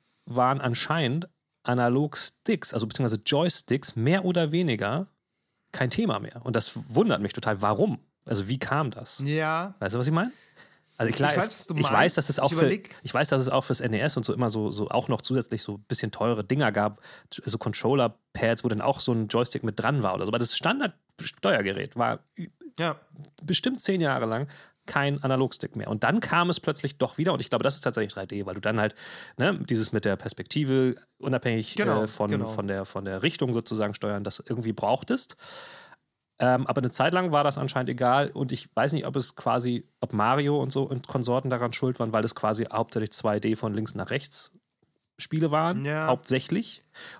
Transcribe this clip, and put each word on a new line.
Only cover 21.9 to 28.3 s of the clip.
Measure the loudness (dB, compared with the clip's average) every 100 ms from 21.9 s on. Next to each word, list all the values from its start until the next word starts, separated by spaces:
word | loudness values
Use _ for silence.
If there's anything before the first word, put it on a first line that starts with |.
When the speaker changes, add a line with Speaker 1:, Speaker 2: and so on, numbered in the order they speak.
| 0
Speaker 1:
war | 0 0 _ -14
ü-, | -14 _ -16 -4
Speaker 2:
Ja. | -4 -4 _ -20 -20 -14
Speaker 1:
bestimmt | -4 0 0 -2
zehn | 0 2
Jahre | 2 2 0
lang | -2 -4 -10 -20 _ -2
kein | 0 2 0
Analogstick | 2 2 2 -2 -8 -6
mehr. | -4
Und | 0
dann | 2 2
kam | 2 2 2
es | 0
plötzlich | -2 -4 -6 -2
doch | -2 0
wieder, | 0
und | 0
ich | 0
glaube, | 0
das | 0 0
ist |
tatsächlich | -2 -2 -4
drei | -4
D, | -8